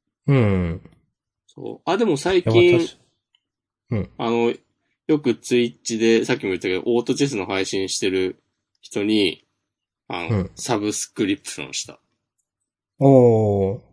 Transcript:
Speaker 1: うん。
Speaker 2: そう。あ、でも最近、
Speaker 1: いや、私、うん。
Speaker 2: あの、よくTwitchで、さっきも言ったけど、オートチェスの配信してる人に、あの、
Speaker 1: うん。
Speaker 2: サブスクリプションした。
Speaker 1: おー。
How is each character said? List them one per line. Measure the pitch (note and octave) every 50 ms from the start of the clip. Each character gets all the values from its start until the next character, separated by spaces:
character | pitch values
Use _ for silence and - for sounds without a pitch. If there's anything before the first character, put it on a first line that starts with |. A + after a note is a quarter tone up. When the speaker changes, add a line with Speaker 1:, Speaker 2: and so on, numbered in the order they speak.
| _ _ _ _ -
Speaker 1:
う | - C#3+
ん。 | C3+ A#2 G#2 G2 F#2 F2+ E2+ E2 D#2+ - - _ _ _ _ _ _ _ _ _ _ _ _
Speaker 2:
そ | - - - - A2 - -
う。 | D#3
あ、 | F3 G3
で | A#3+
も | G#3+ D#3
最 | C#3 - F3 F#3+ F3+ F3+
近、 | - A2+ A#2 A#2
Speaker 1:
い | F3 F3
や、 | E3+
私、 | E3 - - _ _ _ _ _ _ _ _ _ _ _ _ _ _ _ _ _ _ -
う | A#2+
ん。 | G#2+ F2+ - _
Speaker 2:
あ | - C3 A2+
の、 | A#2 A#2 A#2 A#2 A#2+ - _ _ _ _ _ _ _ _ _ -
よ | D#3 D3
く | D3+ C3+
Twitch | A2 - - - B2 B2 A#2+ A#2+ - _ - - A#2 G#2+
で、 | A2+ A2+ A2+ A2 -
さ | B2 B2+
っ | A#2
き | -
も | G2+
言 | F#2 F2
っ | -
た | G2+
け | F#2
ど、 | F#2 -
オ | A#2 A#2 A#2+
ー | A#2+
ト | - C3
チ | - C#3+
ェ |
ス | C#3 C#3
の | G#2 F#2
配 | - G2 F#2+ F#2+
信 | - - G2 F#2+ F#2
し | - -
て | - G2
る | F#2 F#2+ F#2+ F#2+ F#2 _ _ _ _ _ _ _ _ _
人 | _ - - A2 G2+
に、 | G#2 A2 G#2+ G2+ F2 - - _ _ _ _ _ _ _ _ _ _ _ _ _ - A#2
あ | F2 F2
の、 | E2
Speaker 1:
う | A2+ G2 F2+
ん。 | - -
Speaker 2:
サ | - - - A#2+ G#2
ブ | G#2 G#2+ G#2
ス | - -
ク | - - - A2
リ | F#2+ G#2
プ | - - -
シ | - - D2
ョ | B1+
ン | -
し | - -
た。 | - - _ _ _ _ _ _ _ _ _ _ _ _ _ _ _ _ _ _ _ _ -
Speaker 1:
お | C#3 C#3 C#3 C3 B2 A#2+ A2+ A2 A2 G#2 G2+ G2+ G2 F#2+ G2+
ー。 | B2 - _